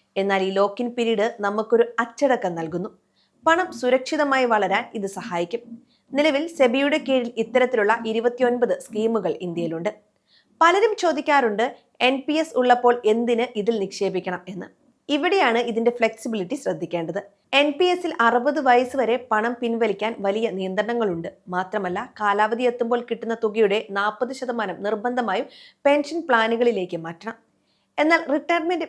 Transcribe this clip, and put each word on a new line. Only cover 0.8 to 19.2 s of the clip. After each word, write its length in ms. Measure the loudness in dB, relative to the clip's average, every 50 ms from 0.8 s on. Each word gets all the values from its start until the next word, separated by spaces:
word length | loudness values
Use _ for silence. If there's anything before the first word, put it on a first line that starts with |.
| -6 -6
പീരീഡ് 460 | -2 -2 0 0 0 0 0 -2 -2 -2
നമുക്കൊരു 460 | -4 -2 -2 -2 0 2 2 2 2 2 0 -2
അച്ചടക്കം 560 | -4 -4 -2 -2 0 2 2 0 0 -4 -4
നൽകുന്നു. 340 | -4 -6 -6 -6 -6 -8 -8 -12 _ _ _ _ _ _ _ _ _ _ 2
പണം 260 | 2 2 2 -2 -6
സുരക്ഷിതമായി 720 | -4 0 2 2 2 0 -2 -2 -2 0 0 2 2 2
വളരാൻ 440 | 2 2 2 2 2 0 0 -2 -4 -8
ഇത് 140 | -8 -8 -8
സഹായിക്കും. 520 | -8 -10 -10 -6 -4 -4 -4 -4 -6 -10 -10 -14 -20 -20 -20 _ _ _ _ _ -2
നിലവിൽ 340 | 2 2 2 2 2 -2 -4
സെബിയുടെ 500 | 0 2 4 4 4 2 2 2 0 0
കീഴിൽ 360 | 0 0 0 0 0 -2 -4 -6
ഇത്തരത്തിലുള്ള 680 | -6 -2 2 2 2 2 2 2 2 2 2 0 0
ഇരുപത്തിയൊൻപത് 720 | -2 -4 0 0 -2 0 2 0 0 2 0 0 0 -2 -4
സ്കീമുകൾ 560 | -6 -8 -4 -2 -2 0 0 0 -2 -2 -4 -4
ഇന്ത്യയിലുണ്ട്. 520 | -6 -6 -4 -4 -4 -4 -6 -6 -6 -6 -8 -8 _ _ _ _ _ _ _ _ _ _ _ _
പലരും 340 | 4 4 6 4 4 2 2 0
ചോദിക്കാറുണ്ട്, 760 | 0 0 0 0 0 2 4 4 4 2 0 0 -2 -2 -4 -8 _ _ _ _
"എൻ 220 | 0 2 2 0 -2 -2
പി 60 | 0
എസ് 200 | 0 0 0 0
ഉള്ളപ്പോൾ 460 | 2 4 4 4 6 6 4 2 4 2
എന്തിന് 540 | 2 2 2 2 0 0 0 0 -2 -4 -2
ഇതിൽ 200 | -2 0 0 0
നിക്ഷേപിക്കണം?" 640 | -2 -4 -4 -4 -4 -2 -2 -4 -4 -4 -8 -8 -10 -12
എന്ന്. 180 | -14 -12 -14 -14 -16 _ _ _ _ _ _ -2
ഇവിടെയാണ് 480 | -2 0 2 2 2 4 4 4 2 2
ഇതിന്റെ 340 | 0 0 -2 0 0 0
ഫ്ലെക്സിബിലിറ്റി 640 | 2 2 0 -2 -2 -4 -8 -8 -6 -6 -4 -6 -6
ശ്രദ്ധിക്കേണ്ടത്. 680 | -6 -4 -6 -4 -4 -6 -6 -6 -6 -6 -6 -6 -8 -10 -10 _ _ _ _ 2
എൻ 200 | 2 2 2 2 2
പി 60 | 2
എസിൽ 280 | 2 2 0 -2 -4 -2 2
അറുപത് 400 | 2 4 4 4 2 2 0 2
വയസ്സ് 360 | 4 4 6 6 4 2 0 -2
വരെ 300 | 0 0 0 -2